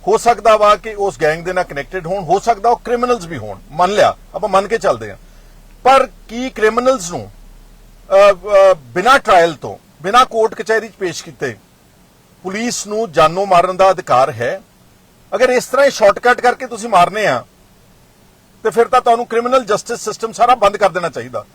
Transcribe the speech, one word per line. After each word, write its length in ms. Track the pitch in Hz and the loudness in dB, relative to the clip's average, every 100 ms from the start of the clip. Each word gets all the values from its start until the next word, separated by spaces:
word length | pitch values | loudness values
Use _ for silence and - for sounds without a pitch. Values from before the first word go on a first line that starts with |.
| - | 0
ਹੋ 100 | 214 | 0
ਸਕਦਾ 400 | 233 226 214 214 | 2 0 2 4
ਵਾ 180 | 208 208 | 4 2
ਕਿ 200 | 220 208 | -2 -6
ਉਸ 180 | 202 - | -6 -2
ਗੈਂਗ 220 | 156 165 | -2 -2
ਦੇ 100 | 170 | -4
ਨਾਲ 100 | 185 | -6
ਕਨੈਕਟਡ 440 | 175 143 139 185 165 | -6 -8 -10 -10 -8
ਹੋਣ, 160 | 196 | -8
ਹੋ 160 | 160 190 | -2 -2
ਸਕਦਾ 300 | 220 220 220 | 0 0 0
ਉਹ 120 | 240 - | -2 -2
ਕ੍ਰਿਮੀਨਲਸ 400 | 240 247 240 170 | -4 -2 -4 -4
ਵੀ 120 | 156 | -12
ਹੋਣ, 200 | 104 95 - | -12 -14 -16
ਮੰਨ 220 | 151 180 | -2 0
ਲਿਆ, 220 | 208 127 - - - | 2 2 0 -12 -8
ਆਪਾਂ 140 | 208 | -2
ਮੰਨ 180 | 190 202 | -2 0
ਕੇ 100 | 226 | -2
ਚੱਲਦੇ 320 | 196 123 107 | -2 -2 -6
ਹਾਂ। 80 | 92 - - - - - - | -16 -20 -20 -20 -20 -20 -4
ਪਰ 240 | 247 269 262 - - | 2 4 2 -6 -16
ਕੀ 220 | 233 262 | -10 -10
ਕ੍ਰਿਮੀਨਲਸ 640 | - 214 226 247 262 170 | -2 0 0 0 -2 -4
ਨੂੰ, 200 | 165 98 - - - - - - - - | -12 -12 -20 -20 -20 -20 -20 -20 -20 0
ਅ, 240 | 196 202 | 4 6
ਅ, 400 | 190 190 202 196 | 4 2 4 4
ਬਿਨਾਂ 460 | 180 127 170 208 269 | 4 -2 -2 2 2
ਟ੍ਰਾਇਲ 340 | - 190 170 | 4 4 4
ਤੋਂ, 240 | 143 117 98 _ _ | -2 -12 -14 _ _
ਬਿਨਾਂ 240 | 160 233 254 | 0 2 2
ਕੋਰਟ 300 | 226 220 220 | 0 -2 -4
ਕਚਹਿਰੀ 320 | 214 220 220 | -2 -2 -4
'ਚ 40 | - | -8
ਪੇਸ਼ 240 | 185 151 | -8 -8
ਕੀਤੇ 320 | - 139 139 107 _ _ _ _ _ _ _ _ | -16 -10 -10 -10 _ _ _ _ _ _ _ _
ਪੁਲਿਸ 440 | 180 202 240 - 202 | -10 -6 -6 -8 -8
ਨੂੰ 240 | 214 226 | -6 -4
ਜਾਨੋਂ 360 | 156 156 175 202 | 2 2 2 2
ਮਾਰਨ 300 | 175 185 185 | 2 2 2
ਦਾ 140 | 190 | 2
ਅਧਿਕਾਰ 400 | 165 156 123 135 | 2 0 0 0
ਹੈ? 300 | 113 120 190 _ _ _ _ _ _ _ 202 | -2 -6 -8 _ _ _ _ _ _ _ -2
ਅਗਰ 140 | 247 | 0
ਇਸ 160 | 247 - | 0 -2
ਤਰ੍ਹਾਂ 200 | 262 277 | 0 0
ਹੀ 60 | |
ਸ਼ਾਰਟਕਟ 500 | - 208 202 240 247 | 2 2 2 0 2
ਕਰਕੇ 260 | 247 240 254 | 0 -2 -10
ਤੁਸੀਂ 220 | 233 233 | -12 -2
ਮਾਰਨੇ 380 | 196 175 196 196 | 2 2 2 -2
ਆ, 180 | 127 107 _ _ _ _ _ _ _ _ _ _ _ | -2 -6 _ _ _ _ _ _ _ _ _ _ _
ਤੇ 60 | 220 | -4
ਫਿਰ 180 | 214 233 | 0 2
ਤਾਂ 140 | 254 | 2
ਤੁਹਾਨੂੰ 240 | 247 233 240 | 2 0 0
ਕ੍ਰਿਮੀਨਲ 400 | 233 240 254 214 | -4 0 -2 0
ਜਸਟਿਸ 340 | 208 - 233 | -4 -4 -8
ਸਿਸਟਮ 320 | - 202 226 | -8 -8 -10
ਸਾਰਾ 240 | 180 240 247 | -2 2 2
ਬੰਦ 220 | 202 202 | 2 2
ਕਰ 120 | 202 | 0
ਦੇਣਾ 200 | 175 170 | 0 -6
ਚਾਹੀਦਾ। 360 | 131 120 127 - | -8 -10 -12 -12